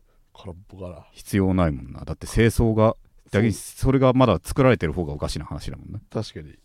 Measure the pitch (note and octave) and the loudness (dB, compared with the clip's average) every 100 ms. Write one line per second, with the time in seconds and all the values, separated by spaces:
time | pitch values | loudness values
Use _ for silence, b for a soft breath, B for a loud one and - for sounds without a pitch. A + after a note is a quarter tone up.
0 | _ _ _ _ G2 E2+ G2+ F#2+ F2+ F2+ | _ _ _ _ -18 -18 -20 -16 -16 -16
1 | - - - G2+ F#2+ F#2 E2+ C#2 B1+ C2 | -20 -20 -4 0 2 2 0 -2 -10 -14
2 | - D2+ - - A2+ - A#2 A2 A2 - | -12 -12 -4 2 2 2 0 4 2 0
3 | _ _ _ G2+ A2+ - - - C3 C3 | _ _ _ 0 0 -2 -8 -4 0 4
4 | C3 B2 B2+ E2+ - - C3 A2 E2 D2 | 4 4 4 2 0 2 4 4 0 -4
5 | D#2 D2 E2 - - - - - D#2 G2 | -6 -6 -6 -8 -10 -12 -12 -14 -14 -16
6 | - A#2 G#2+ - D2+ - | -10 -10 -8 -12 -18 -20